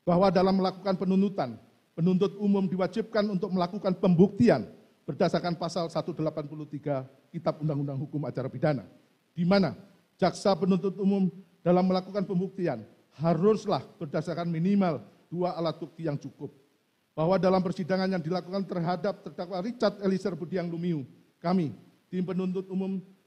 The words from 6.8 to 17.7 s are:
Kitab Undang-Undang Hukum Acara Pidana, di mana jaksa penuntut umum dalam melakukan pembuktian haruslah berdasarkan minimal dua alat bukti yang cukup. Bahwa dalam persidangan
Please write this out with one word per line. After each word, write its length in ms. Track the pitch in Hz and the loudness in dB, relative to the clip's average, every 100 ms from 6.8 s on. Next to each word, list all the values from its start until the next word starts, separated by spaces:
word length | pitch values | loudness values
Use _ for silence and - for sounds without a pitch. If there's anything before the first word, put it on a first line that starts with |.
| 147 131 131 _ _ | -4 -4 -6 _ _
Kitab 320 | - - 151 | -4 -4 -2
Undang-Undang 320 | 156 143 143 139 | -4 -2 -4 -6
Hukum 320 | 151 147 127 | -6 -6 -4
Acara 240 | 127 127 | -4 -6
Pidana, 320 | - 151 135 95 - _ _ _ | 0 0 0 -6 -20 _ _ _
di 160 | - 175 | -2 4
mana 240 | 196 165 104 - _ _ _ | 4 4 -2 -16 _ _ _
jaksa 320 | 180 - 208 | 0 2 0
penuntut 480 | 180 185 190 196 175 | 2 2 2 0 -2
umum 320 | 196 202 185 - - _ | 0 2 0 -4 -20 _
dalam 240 | 170 180 185 | 2 4 4
melakukan 400 | 185 185 196 196 | 0 -2 -6 -2
pembuktian 560 | 180 190 - 175 117 107 _ _ - | -2 -2 -4 -4 -4 -10 _ _ -2
haruslah 720 | 160 160 202 214 202 156 - - | 0 4 4 2 0 -2 -4 -14
berdasarkan 560 | 160 165 160 165 175 | -6 -4 -4 -6 -4
minimal 480 | 165 180 202 185 135 - _ _ | 0 2 4 2 0 -8 _ _
dua 240 | 170 180 156 | -4 -2 -2
alat 240 | 165 160 | -4 -4
bukti 320 | 165 - 160 | -12 -8 -6
yang 80 | 143 | -6
cukup. 320 | 139 - - _ _ _ _ _ _ - | -10 -14 -16 _ _ _ _ _ _ -2
Bahwa 240 | 165 190 | 2 4
dalam 240 | 185 190 | 4 2
persidangan 480 | 185 | 0